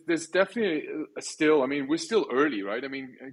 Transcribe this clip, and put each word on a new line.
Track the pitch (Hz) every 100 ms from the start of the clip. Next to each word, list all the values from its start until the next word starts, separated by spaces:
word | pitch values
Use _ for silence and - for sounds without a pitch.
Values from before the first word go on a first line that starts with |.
| -
there's | 160 -
definitely, | 180 196 233 202 156 131
uh, | 147 147 123
still, | - - 151 151
I | 127
mean, | 143 135
we're | 165
still | - 220 -
early, | 123 - 107
right? | 98 113
I | 135
mean, | 135 131 -
uh, | 131